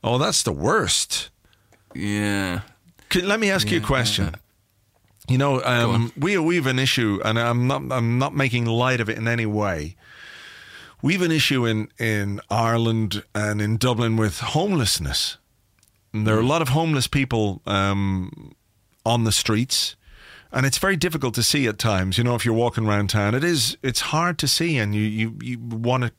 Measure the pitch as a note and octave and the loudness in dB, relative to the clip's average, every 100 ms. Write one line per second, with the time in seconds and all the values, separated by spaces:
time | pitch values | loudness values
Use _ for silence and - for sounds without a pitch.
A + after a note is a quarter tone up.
0 | A2+ B2 D#3 - - C#2+ F#2+ G#3 C#3+ - | 0 0 0 0 -2 -2 0 2 2 0
1 | - - - _ _ _ _ _ _ - | -2 -6 -8 _ _ _ _ _ _ -8
2 | G2+ G#2 G#2 G2+ F#2+ F2+ - _ _ _ | -4 -2 -2 -2 -2 -4 -8 _ _ _
3 | - F#3 F3+ G#3+ G#3 F#3+ G#2+ G#3+ G#3 C3+ | -4 -2 0 0 2 0 0 0 0 0
4 | A#2 - - - _ _ _ _ _ _ | 0 0 -2 -4 _ _ _ _ _ _
5 | _ _ - C3 C#3 C3 - B2 A#2 A#2 | _ _ -2 2 2 2 2 2 4 2
6 | A#2 - D#3+ G3 D#3+ F3 C3 B2+ C3 - | 0 -2 0 2 4 2 2 2 0 2
7 | A2+ G2+ A2 A2 A#2 A#2+ B2 C#3 C3 C3 | 2 2 0 0 2 2 2 0 -2 -2
8 | A#2 A#2+ C#3 - C3+ B2 A#2 A2+ B2 B2+ | 0 2 0 0 0 2 0 2 2 2
9 | G#2+ A2 A2+ A#2+ A2 G#2 G#2 E2+ D2+ - | 0 -2 -2 0 0 0 0 -2 -6 -12
10 | - - - - - - - - - - | -20 -20 -20 -20 -20 -20 -20 -20 -20 -4
11 | C3+ F#3+ F3 D#3+ - C3+ A#2+ A2 G#2+ - | -2 2 2 2 2 2 2 0 -4 -4
12 | A2+ G#2+ G2+ G2+ - G#2 A2+ A#2 A#2 A2+ | -2 0 -2 -6 -4 0 2 2 2 2
13 | A2 G#2 - G#2 G#2 G#2 G#2 A2+ B2+ A2+ | 0 -4 -6 -4 -2 0 0 2 2 2
14 | A#2 A2+ G#2+ - - D3+ G3+ F3+ G#2 - | 0 2 0 -2 -4 -2 0 2 0 -2
15 | D2 C#2 - - _ _ _ _ _ _ | -2 -4 -4 -6 _ _ _ _ _ _
16 | _ G#2+ G#2+ A2 A#2 D#3+ C#3+ C#3 E3 D3 | _ -2 2 2 2 0 2 0 2 0
17 | A#2+ C#3+ C3 A#2 G#2 F#2 - G2 G2 G2 | 0 -2 0 0 0 -2 -2 0 2 0
18 | G2 F#2+ F#2 - - - _ _ _ _ | 0 -2 -4 -12 -20 -20 _ _ _ _
19 | - A#2 A2+ G2+ - G#2+ C3 - - - | 0 2 2 0 0 0 0 -2 -4 -8
20 | - - - - - B2 C3+ - F#3+ F#3+ | -20 -20 -20 -20 -8 -2 0 0 0 0
21 | F3+ D#3+ C3 A2+ A#2 D3 B2 G#2 A#2 G2 | 0 0 -2 0 0 2 0 0 0 2
22 | F#2 F#2+ B2 A#2+ A#2+ A2+ A#2+ A2+ G#2+ G#2 | 0 0 0 0 0 2 2 0 0 2
23 | G2 G#2+ G2+ A#2+ E3+ E3 A2 - C3+ A#2 | 2 2 2 2 0 0 0 -2 -4 -4
24 | - D#3 F3 E3 C#3 - E3+ D3 G#2 G#2 | -2 0 0 -2 -2 0 0 0 0 0
25 | G#2+ G#2+ A2+ G#2+ A#2+ A#2+ A#2 A2+ A#2+ B2+ | 0 0 -4 -4 -8 -8 -6 -2 0 2
26 | A#2+ | 0